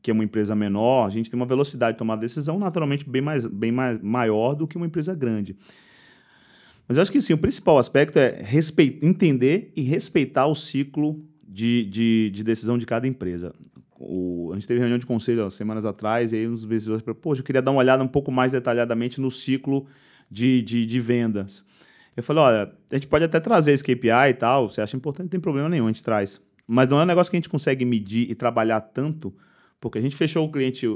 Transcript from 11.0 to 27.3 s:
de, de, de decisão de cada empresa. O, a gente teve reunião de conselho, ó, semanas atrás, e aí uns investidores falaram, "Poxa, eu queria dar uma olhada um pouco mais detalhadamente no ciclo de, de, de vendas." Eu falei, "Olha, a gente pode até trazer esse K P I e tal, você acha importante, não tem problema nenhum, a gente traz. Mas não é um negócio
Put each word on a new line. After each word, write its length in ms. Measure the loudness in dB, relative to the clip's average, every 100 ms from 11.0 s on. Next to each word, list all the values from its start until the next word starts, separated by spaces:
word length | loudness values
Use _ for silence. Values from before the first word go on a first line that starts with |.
| -2 -4 -14 _ -20
de, 380 | -4 0 0
de, 460 | -2 0 2 2 0
de 120 | -2
decisão 360 | -2 -2 0 -2
de 80 | -2
cada 200 | -4 -2
empresa. 460 | -4 -6 -8 -10 -14 -20 -20 _ _
O, 520 | -10 -6 -6 -6 -8
a 20 |
gente 120 | -10 -4
teve 120 | 0
reunião 200 | 0 0
de 60 |
conselho, 400 | -2 -4 0 -2
ó, 60 | -2
semanas 340 | -6 -8 -4
atrás, 480 | -6 -4 -2 0 0
e 40 | -2
aí 120 | -4
uns 160 | -6
investidores 380 | -4 -4 -2 -6
falaram, 160 | -6 -8
"Poxa, 200 | -4 -4
eu 40 |
queria 160 | 0 0
dar 120 | 2
uma 80 | 4
olhada 220 | 4 4
um 60 | 2
pouco 220 | -2 -2
mais 220 | 0 0
detalhadamente 680 | 0 -2 0 0 -2 -4 -4
no 100 | -6
ciclo 560 | -6 -4 -4 -2 -4 -4 _ _ _ _
de, 320 | -2 2 2
de, 240 | 2 -2 -2
de 140 | -2
vendas." 640 | 0 0 0 -2 -6 -12 _ _ -20 _ _ -12
Eu 60 |
falei, 200 | -2 4
"Olha, 300 | 6 4 0 -10 _
a 40 |
gente 140 | -6 0
pode 160 | 2
até 160 | 2 0
trazer 320 | 2 4 4
esse 100 | 2
K 140 | 2 0
P 120 | 4
I 220 | 6 4
e 40 |
tal, 360 | 4 2 2 0
você 100 | -2
acha 160 | -4 -4
importante, 280 | -8 -8
não 60 | -6
tem 100 | -4
problema 280 | -2 -2 -2
nenhum, 180 | 0 0
a 20 |
gente 160 | -2
traz. 360 | -2 -2 -2 -8 _ _
Mas 240 | 0 4 4
não 120 | 4
é 20 |
um 40 | 4
negócio 240 | 2 2